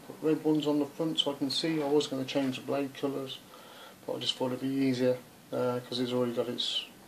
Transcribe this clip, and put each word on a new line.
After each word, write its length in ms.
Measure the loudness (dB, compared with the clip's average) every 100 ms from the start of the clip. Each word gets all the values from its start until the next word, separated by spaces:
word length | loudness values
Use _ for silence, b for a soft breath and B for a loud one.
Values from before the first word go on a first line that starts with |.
| -16
put 200 | -4 2
red 140 | 2
ones 240 | 4 4 4
on 140 | 2
the 60 | 0
front 340 | -2 0 0
so 100 | 0
I 40 | 0
can 140 | -2
see. 300 | 0 0 0
I 60 | 4
was 220 | 4 2
gonna 160 | -2
change 320 | -2 0 0 0
the 60 |
blade 320 | -2 -2 -2
colours, 440 | -2 -4 -4 -6 -10 B B B B B B
but 120 | -8 -4
I 20 |
just 160 | -4
thought 140 | -2 -2
it'd 120 | -2
be 60 | -2
easier, 520 | 2 2 4 2 2 -4 -20 -8
uh, 260 | -2 0 -2
'cause 220 | -4 -4
it's 100 | 0
already 220 | 2 2
got 160 | 0 -2
its 360 | -2 -2 -4 -6 -12